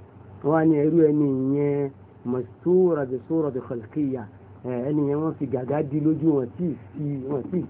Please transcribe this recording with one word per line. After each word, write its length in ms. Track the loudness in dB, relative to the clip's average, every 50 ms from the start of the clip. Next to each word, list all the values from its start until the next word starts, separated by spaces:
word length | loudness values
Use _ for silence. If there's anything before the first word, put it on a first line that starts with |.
| -14 -20 -20 -20 -20 -20 -12 -4
Wọ́n 140 | 0 2 4
á 80 | 4 6
ní 100 | 4 4
irú 220 | 4 4 4 4 6 6
ẹni 240 | 6 4 4 2 2 0 0 0 0 0
yẹn, 340 | 2 2 0 0 0 -2 -4 -8 -12 -20 -20 -18 -10 -6
"مسطورة 800 | -4 -4 -4 -4 -8 -10 -4 0 2 4 4 4 4 2 0 -2
بصورة 520 | -4 -6 -8 -4 -2 -2 0 0 -2 -4 -6
خلقية." 640 | -6 -8 -8 -8 -8 -8 -4 -4 -2 -2 -4 -6 -8 -12 -18 -20 -20 -20 -18 -12 -8
Ẹ, 240 | -6 -4 -4 -2 -2
ẹni 140 | 0 0 0 0
yẹn 100 | 0 -2
wọ́n 120 | -2 -4 -4
fi 120 | -4 -6
gàgá 360 | -4 -4 -4 -2 -2 -2 -2
di 180 | -2 -2 -2 0
lójú, 280 | 0 0 0 2 2 2
wọn 140 | 2 2 0 -2 -4
tí 80 | -4 -4
ì 100 | -4 -4 -6 -10 -14
fi, 120 | -10 -8 -6 -4 -6 -6 -6 -4
wọn 140 | -4 -6
tí 160 | -4 -4 -4 -4
ì 60 | -4